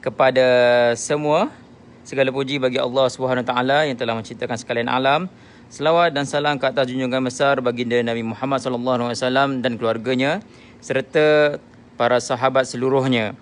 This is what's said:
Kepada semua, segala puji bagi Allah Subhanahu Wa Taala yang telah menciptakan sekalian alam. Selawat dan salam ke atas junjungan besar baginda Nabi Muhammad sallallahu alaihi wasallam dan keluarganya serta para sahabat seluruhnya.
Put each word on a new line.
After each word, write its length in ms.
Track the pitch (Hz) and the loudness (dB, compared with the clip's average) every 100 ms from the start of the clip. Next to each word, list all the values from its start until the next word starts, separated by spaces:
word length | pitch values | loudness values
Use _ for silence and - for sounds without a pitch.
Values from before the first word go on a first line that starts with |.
Kepada 400 | - 110 135 127 127 123 120 120 120 | -8 2 2 4 4 6 6 4 4
semua, 560 | 117 - 147 151 156 254 - - - - - | 0 -2 -2 0 0 0 -6 -20 -20 -20 -20
segala 240 | - 131 131 | -10 -2 0
puji 320 | 131 135 143 | 0 -4 -2
bagi 160 | 127 127 | -2 0
Allah 320 | 127 127 131 | -2 0 0
Subhanahu 320 | - 131 127 | 0 -2 -2
Wa 160 | 120 123 | -2 -2
Taala 320 | 127 139 156 | 2 2 0
yang 80 | 120 | -2
telah 160 | 117 | -4
menciptakan 480 | 113 110 110 120 117 | -4 -8 -10 -8 -8
sekalian 320 | - 117 120 | -4 -4 -2
alam. 320 | 123 135 147 185 - - - - | 0 2 0 -2 -12 -20 -20 -20
Selawat 400 | - 147 170 170 | -4 0 2 2
dan 160 | 143 139 | 0 -4
salam 320 | 147 147 143 | -2 -2 -2
ke 80 | 131 | -2
atas 160 | 123 | -2
junjungan 400 | 127 127 127 131 | -2 -2 -2 -2
besar 400 | 131 - 143 135 | -4 0 0 2
baginda 320 | 123 120 120 120 | -2 -4 0 0
Nabi 160 | 117 117 | 0 -2
Muhammad 400 | 113 110 135 135 | -4 -6 -4 -2
sallallahu 480 | 127 123 123 127 120 | -2 -4 -2 -2 -2
alaihi 80 | 113 | -2
wasallam 480 | 127 127 139 131 | -2 0 0 0
dan 160 | 123 113 | -4 -2
keluarganya 640 | 113 113 113 127 135 180 - - - - | -2 -2 -2 -2 0 -4 -8 -20 -20 -20
serta 720 | - 135 131 160 151 151 147 147 - - - - | -6 -4 -2 2 4 4 2 0 -12 -20 -20 -2
para 240 | 120 123 | 2 2
sahabat 480 | - 123 131 131 127 | 0 -2 0 0 -2
seluruhnya. 640 | 120 131 135 131 123 107 - | -2 0 0 2 0 -2 -8